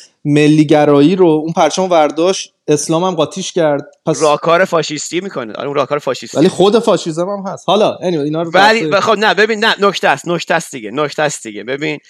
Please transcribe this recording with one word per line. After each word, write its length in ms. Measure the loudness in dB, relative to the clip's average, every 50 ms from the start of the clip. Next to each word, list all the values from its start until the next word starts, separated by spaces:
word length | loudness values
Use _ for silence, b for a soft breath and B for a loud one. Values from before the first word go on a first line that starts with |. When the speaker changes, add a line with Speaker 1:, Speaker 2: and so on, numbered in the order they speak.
| B B B B _
Speaker 1:
ملیگرایی 880 | 0 2 4 6 6 6 4 4 4 4 4 6 6 6 6 6 4 4
رو، 120 | 4 4
اون 260 | 4 4 2 0 -2 0
پرچم 360 | 2 2 2 2 0 0 2
ورداشت، 640 | 4 4 4 2 0 0 0 0 0 -2 -6 -12 _ _ _
اسلام 360 | -2 -2 -2 0 -2 -2 0 0
هم 120 | -2 0
قاطیش 360 | -2 -2 -2 -4 -8 -10 -6
کرد. 400 | -2 0 0 0 0 -2 -6 -10 -20 _ _
پس 160 | -4 -2 0
Speaker 2:
راهکار 440 | 2 2 0 0 2 0 2 2 2
فاشیستی 540 | 0 0 -2 -2 -4 -6 -8 -8 -6 -6 -6
می‌کنه. 320 | -6 -6 -8 -8 -10 -8 -8
آره، 140 | -8 -8
اون 80 | -4 -2
راهکار 240 | -2 -2 -2 -4 -4
فاشیستی. 380 | -4 -4 -6 -6 -8 -8 -2
Speaker 1:
ولی 120 | 0 0 0
خود 300 | 2 2 2 2 2 2
فاشیسم 500 | 2 2 0 0 -2 -6 -6 -6 -6 -6
هم 140 | -6 -8 -10
هست. 160 | -10 -12 -8 -2
حالا، 300 | 0 2 2 2 0 0 -2
anyway، 20 | -4
اینا 380 | -4 -2 -2 -2 -4 -4 -4
رو 100 | -6 0
Speaker 2:
ولی 360 | 2 4 4 4 4 2 0
Speaker 1:
بحث 160 | 0 -2 0 0
Speaker 2:
ب-، 20 |
خب، 120 | 0 0
نه، 160 | 2 2 0 2
ببین، 320 | 2 2 2 2 0 0
نه، 100 | 0 0 2
نکته 280 | 0 0 0 0 0
است، 200 | 0 0 0 -2
نکته 260 | -4 -6 -6 -2 -2 -4
است 180 | -4 -4 -6
دیگه، 200 | -12 -12 -12 -8
نکته 320 | -4 -4 -4 -4 -2 -2 -2
است 200 | -2 -4 -6 -12
دیگه. 200 | -12 -12 -12 -8
ببین، 360 | -8 -8 -6 -6 -8 -8 -8 b b